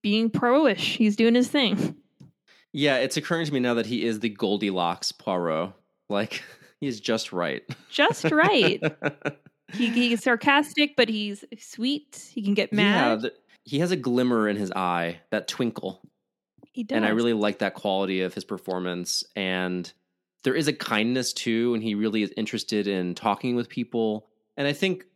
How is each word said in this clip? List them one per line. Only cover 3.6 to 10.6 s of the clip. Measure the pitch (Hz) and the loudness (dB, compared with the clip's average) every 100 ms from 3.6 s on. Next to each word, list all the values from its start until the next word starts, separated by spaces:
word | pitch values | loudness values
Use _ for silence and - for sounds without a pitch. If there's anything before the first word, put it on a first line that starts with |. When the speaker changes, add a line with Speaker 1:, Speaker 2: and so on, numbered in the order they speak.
| 123 117 | 2 0
Speaker 2:
that | 107 | 0
he | 120 113 | -2 -2
is | 107 | -2
the | 113 | -4
Goldilocks | 101 104 101 104 92 85 87 - | -2 0 0 0 0 -2 -2 -6
Poirot. | - - 92 85 78 92 - _ _ _ | -6 -4 -2 0 -2 -4 -8 _ _ _
Like, | 101 - - - - | -4 -2 -8 -12 -20
<laughs> | - _ | -20 _
he's | 143 110 | -6 -6
just | - 110 - | -2 -2 -2
right. | 90 85 64 - - _ | -2 -2 -4 -8 -14 _
Speaker 1:
Just | - 294 - 160 | 2 2 4 2
right. | 302 359 392 170 - 156 | 4 4 4 4 2 -2
Speaker 2:
<laughs> | - 147 - 147 147 - _ _ | -2 -6 -4 -8 -8 -20 _ _
Speaker 1:
He, | 196 233 | -4 0
he's | 233 247 233 | 2 2 0
sarcastic, | 269 233 285 277 | 0 2 4 2